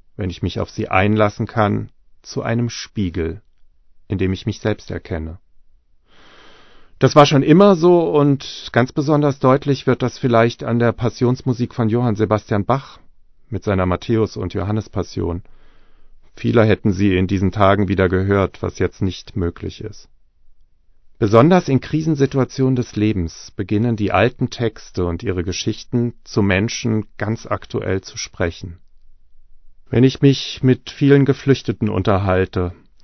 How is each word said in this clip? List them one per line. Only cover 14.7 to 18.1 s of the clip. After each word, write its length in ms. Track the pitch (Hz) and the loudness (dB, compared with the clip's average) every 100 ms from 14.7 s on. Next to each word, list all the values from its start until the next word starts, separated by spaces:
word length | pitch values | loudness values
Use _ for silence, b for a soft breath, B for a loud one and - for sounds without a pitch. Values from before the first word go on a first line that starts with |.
| 107 - 101 87 - 90 85 - - - - - - - - - | -4 -4 -8 -6 -6 -6 -6 -10 -20 -20 -20 -20 -20 -20 -20 -20
Viele 300 | - 117 117 | -8 0 2
hätten 280 | 110 95 110 | 4 2 0
sie 240 | 90 101 92 | 0 2 2
in 120 | 92 | 0
diesen 240 | 95 95 | 0 0
Tagen 340 | 92 98 101 95 | 2 2 4 2
wieder 220 | 95 | 0
gehört, 540 | 92 | 2